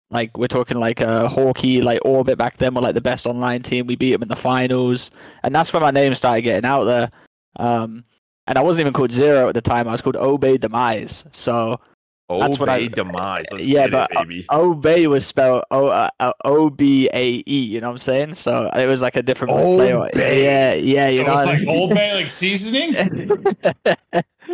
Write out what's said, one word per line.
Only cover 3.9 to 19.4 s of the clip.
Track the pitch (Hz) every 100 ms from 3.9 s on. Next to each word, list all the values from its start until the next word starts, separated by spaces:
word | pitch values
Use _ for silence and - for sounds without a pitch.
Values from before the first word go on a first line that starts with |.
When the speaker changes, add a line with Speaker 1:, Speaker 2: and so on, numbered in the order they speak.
| 123
Speaker 1:
beat | 131
'em | 110
in | 113
the | 120
finals, | 127 127 127 127 123 123 - - - -
and | 123
that's | 143 160
when | 175
my | 151
name | 139 139
started | 127 131 113
getting | 117 110 120
out | 139
there. | 107 123 117 - _ _ _ -
Um, | 120 117 113 113 117 _ _ _ -
and | 131
I |
wasn't | 156 170
even | 147
called | 131 127
Zero | 120 143 143 123
at |
the | 113
time. | - 120 117
I |
was | 117
called | - 131
Obey | 131 143 135 127
Demise. | 120 117 123 107 - - -
So | - - 117 113 120 _ _ _ _ -
that's | 90 143 139
what | 135
I | 127
Speaker 2:
Obey | 117
Demise. | 107 92 90 95 90 80
Let's | 98
Speaker 1:
Yeah, | 101 143
Speaker 2:
get | 131
it, |
Speaker 1:
but, | 131 110 -
uh, |
Speaker 2:
baby. | 82 87 90
Speaker 1:
Obey | 151 180 156 151 170 160
was | 139 -
spelled | - 131 123 -
O, | 135 139
uh, | 101 110 -
uh, | 127 - 131
O | 147 156
B | 135 139 135 131
A | 123 127 120 -
E, | 139
you | 120 110
know | 120
what |
I'm | 120
saying? | - 131 151
So | 147 - 123 110
it | - 131
was, | 131
like, | 127 135
a |
different | 123 131